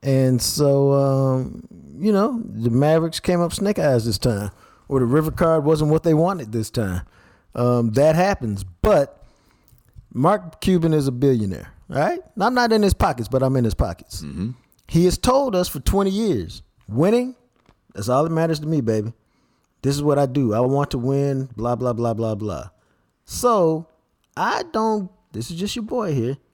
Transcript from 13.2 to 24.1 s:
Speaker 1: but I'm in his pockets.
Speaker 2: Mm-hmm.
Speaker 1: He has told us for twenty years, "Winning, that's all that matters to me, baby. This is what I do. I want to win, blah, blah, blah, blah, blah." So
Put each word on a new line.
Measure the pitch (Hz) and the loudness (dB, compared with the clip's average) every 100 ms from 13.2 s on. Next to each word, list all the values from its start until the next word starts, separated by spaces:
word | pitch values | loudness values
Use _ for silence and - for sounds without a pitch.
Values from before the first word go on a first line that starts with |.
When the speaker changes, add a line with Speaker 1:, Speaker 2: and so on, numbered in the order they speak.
| 107 | -2
Speaker 1:
but | 131 | 0
I'm | 131 | 2
in | 131 | 2
his | 117 | 0
pockets. | - 110 87 - - | 0 -4 -4 -12 -14
Speaker 2:
Mm-hmm. | 76 69 101 123 _ _ _ | -12 -8 -8 -8 _ _ _
Speaker 1:
He | 165 | 2
has | 180 - | 2 2
told | - 262 277 | 2 2 2
us | 190 180 | 0 -2
for | 147 | -4
twenty | - 196 196 | -2 0 0
years, | 196 220 135 82 - - _ - | 0 0 -2 -4 -12 -20 _ -8
"Winning, | 107 170 233 254 254 _ _ _ _ _ | 0 2 2 0 -8 _ _ _ _ _
that's | - 95 | -10 -2
all | 127 | 0
that | 165 | 2
matters | 160 165 156 | 2 0 0
to | 151 | 0
me, | 160 | -2
baby. | 113 110 107 - _ _ _ _ _ _ | 0 0 -2 -8 _ _ _ _ _ _
This | 131 | -4
is | 143 | 0
what | 147 143 | 0 2
I | 143 | 0
do. | 127 127 | 0 0
I | 104 | 2
want | 127 139 143 | 0 0 -2
to | 135 | -2
win, | 120 139 139 135 131 | -2 0 0 -2 -6
blah, | 110 117 120 | -6 -4 -2
blah, | 123 | -2
blah, | 117 117 | -2 -2
blah, | 110 113 | -2 -4
blah." | 107 104 78 58 _ _ _ _ _ | -4 -6 -8 -12 _ _ _ _ _
So | _ - 247 220 165 160 165 _ _ | _ -2 0 2 2 0 -6 _ _